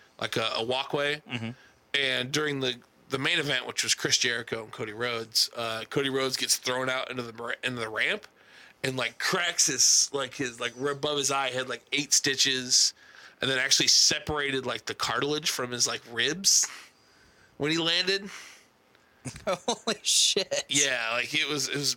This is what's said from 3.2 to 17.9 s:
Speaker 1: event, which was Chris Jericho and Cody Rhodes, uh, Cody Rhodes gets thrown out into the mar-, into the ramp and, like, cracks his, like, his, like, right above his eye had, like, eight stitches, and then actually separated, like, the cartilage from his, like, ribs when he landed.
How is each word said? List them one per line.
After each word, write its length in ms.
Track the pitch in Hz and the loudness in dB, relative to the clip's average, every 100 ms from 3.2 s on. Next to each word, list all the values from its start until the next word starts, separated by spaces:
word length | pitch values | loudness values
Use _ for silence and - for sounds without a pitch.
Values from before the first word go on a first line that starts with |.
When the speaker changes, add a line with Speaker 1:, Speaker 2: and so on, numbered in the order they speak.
| 143 170 | 0 0
Speaker 1:
event, 260 | 143 127 120 | 2 -2 -2
which 180 | - | -4
was 120 | 117 - | 0 0
Chris 220 | 147 127 | 2 2
Jericho 460 | 123 120 117 113 | 2 0 -4 -6
and 80 | 110 | -8
Cody 200 | - 110 | -8 -8
Rhodes, 580 | 104 120 117 110 - - - | -4 -4 -4 -2 0 0 -2
uh, 280 | 113 110 113 | -4 -4 -4
Cody 200 | - 139 | -2 0
Rhodes 260 | 131 131 127 | 0 0 -2
gets 220 | 123 - | 0 -2
thrown 320 | - 127 131 | 0 -2 -2
out 200 | 131 - | -2 -4
into 140 | 127 | -6
the 80 | 117 | -8
mar-, 220 | 113 120 - | -8 -8 -6
into 160 | 127 123 | -4 -4
the 100 | 110 | -6
ramp 380 | 110 135 208 - _ - - - - | -2 -2 -2 -8 _ -20 -20 -20 -6
and, 140 | 135 131 | -4 -2
like, 200 | 117 - | -4 -2
cracks 500 | - 185 175 170 - | 0 0 0 2 2
his, 420 | 127 - - - | 4 4 4 4
like, 220 | 139 127 - | 0 -4 -2
his, 240 | 127 117 | -4 -2
like, 140 | 120 120 | -6 -2
right 180 | 139 143 | -4 -2
above 220 | 147 147 | -2 0
his 140 | 131 | 0
eye 180 | 139 135 | 0 0
had, 180 | 127 127 | -2 -4
like, 140 | 120 - | -6 -2
eight 180 | 143 147 | -2 2
stitches, 800 | - 143 131 135 131 127 127 - - - - - - | 2 2 2 2 2 2 4 4 0 -20 -20 -20 -4
and 80 | 127 | -2
then 80 | 131 | 0
actually 280 | 135 - 135 | 2 4 6
separated, 800 | - - 151 - 151 139 135 123 | 6 6 2 -2 -2 0 -2 -2
like, 200 | 117 - | -4 -6
the 80 | |
cartilage 560 | 110 - 117 143 151 156 | -4 -2 0 0 0 -2
from 220 | - 127 | -2 -4
his, 160 | 123 120 | 0 0
like, 140 | 113 - | -2 -6
ribs 560 | 117 123 175 196 - - - - _ _ _ - _ - - | -2 0 2 2 4 2 -4 -18 _ _ _ -20 _ -20 -6
when 140 | 147 | -2
he 60 | 165 | 0
landed. 520 | 165 | 2